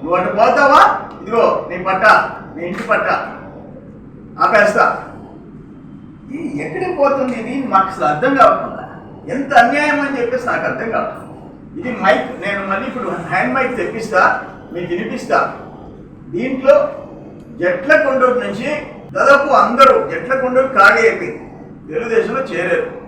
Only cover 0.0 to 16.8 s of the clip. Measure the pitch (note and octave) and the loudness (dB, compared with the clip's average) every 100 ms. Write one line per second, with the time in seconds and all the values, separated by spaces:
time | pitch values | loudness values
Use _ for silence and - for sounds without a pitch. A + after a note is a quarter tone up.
0 | D#3+ F3+ F3+ F#3 A#3+ A#3+ C#4 - - - | 0 -2 0 2 4 6 6 6 6 2
1 | - - G3 A3+ - - - F3+ F#3 F#3+ | -8 -14 -2 2 2 2 -4 -6 -4 2
2 | A3 - - - - D3 F3 - - - | 4 4 2 -8 -14 -10 -8 -8 -2 -2
3 | - D#3 - - - - - - - - | 0 -2 -4 -12 -16 -18 -18 -20 -20 -20
4 | - - - - - A3 G3+ - - - | -20 -20 -20 -2 2 4 4 4 0 0
5 | - - - - - - - - - - | -10 -16 -18 -20 -20 -20 -20 -20 -20 -20
6 | - - - C#4+ E4+ D4 D4+ F4+ F4+ D4 | -20 -20 -14 -10 -8 -6 -6 -4 -4 2
7 | C#4 C#4 B3+ A3+ G#3+ C#4 A#3+ G3 F#3+ - | 2 2 -2 -4 -4 -4 0 2 2 0
8 | D#3 - C4 C#4 A#3 - - - - - | -2 2 0 6 6 6 -2 -10 -12 -16
9 | - - - C4 C#4 C4 A#3+ C#4+ D4 C#4+ | -18 -18 -8 -6 2 4 4 4 0 0
10 | C#4 B3+ A#3+ B3+ - - - - - - | -2 -2 -2 -2 -2 -4 -4 -6 -4 -4
11 | - - - - - - - - B3 A3 | -4 -8 -14 -18 -18 -20 -16 -10 -8 -2
12 | G3 - - - G3+ G3+ G3 G3 B3 B3 | 2 2 0 -8 -6 -6 -4 -4 -4 -6
13 | F3 E3+ E3+ F3+ B3+ B3+ B3+ - F3 A3+ | -6 -6 -4 -2 0 0 0 -2 -4 -6
14 | - A3 F#3 - - - - E3 F3 F3 | -2 2 2 0 -6 -16 -12 -10 -6 -4
15 | A3 - - C#3+ - - - - - - | -4 -8 -2 0 0 -6 -16 -18 -20 -20
16 | - - - E3+ B3+ C4+ C4 D4 | -20 -20 -10 -6 -4 -2 4 4